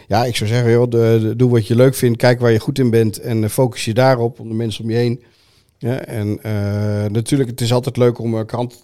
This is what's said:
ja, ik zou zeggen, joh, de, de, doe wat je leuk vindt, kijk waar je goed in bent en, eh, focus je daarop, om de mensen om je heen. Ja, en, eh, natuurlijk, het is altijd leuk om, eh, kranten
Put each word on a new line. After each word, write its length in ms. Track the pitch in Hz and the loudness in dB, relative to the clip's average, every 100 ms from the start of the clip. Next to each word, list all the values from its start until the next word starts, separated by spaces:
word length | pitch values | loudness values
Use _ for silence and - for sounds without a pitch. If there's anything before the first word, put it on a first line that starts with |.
| - | -2
ja, 180 | 110 127 | 0 0
ik 100 | - | -2
zou 140 | 107 | -2
zeggen, 220 | 120 117 | 0 2
joh, 180 | 120 123 | 4 4
de, 280 | 117 113 113 | 2 4 4
de, 140 | 110 117 | 2 0
doe 140 | 127 | 2
wat 160 | 120 107 | 2 2
je 80 | 117 | 4
leuk 200 | 131 139 | 4 4
vindt, 220 | 123 113 | 0 2
kijk 220 | 123 120 | 2 2
waar 120 | 120 | 2
je 80 | 110 | 2
goed 200 | - 135 | 0 0
in 100 | 123 | 2
bent 300 | 113 110 - | 2 2 -2
en, 240 | 127 113 | -4 -4
eh, 60 | 107 | -2
focus 360 | - 127 - - | 0 -2 -2 -4
je 80 | |
daarop, 460 | 110 131 123 117 - | 2 2 2 -2 -6
om 80 | 113 | -8
de 60 | 110 | -6
mensen 280 | 113 98 | -6 -6
om 60 | 110 | -4
je 60 | 117 | -2
heen. 280 | 120 120 _ _ _ _ _ _ | 0 -4 _ _ _ _ _ _
Ja, 200 | 113 131 | -6 -6
en, 420 | - 107 104 104 | -6 -6 -6 -6
eh, 80 | 110 104 101 104 104 104 104 | -6 -4 -2 -2 -4 -4 -4
natuurlijk, 380 | 113 110 143 120 | -4 -2 -2 -2
het 120 | 120 | -4
is 120 | 120 | -2
altijd 240 | 123 120 120 | 0 -2 0
leuk 220 | 123 117 | 0 0
om, 180 | 117 110 | -4 -4
eh, 80 | 107 | -4
kranten 320 | 120 123 - | -6 -8 -10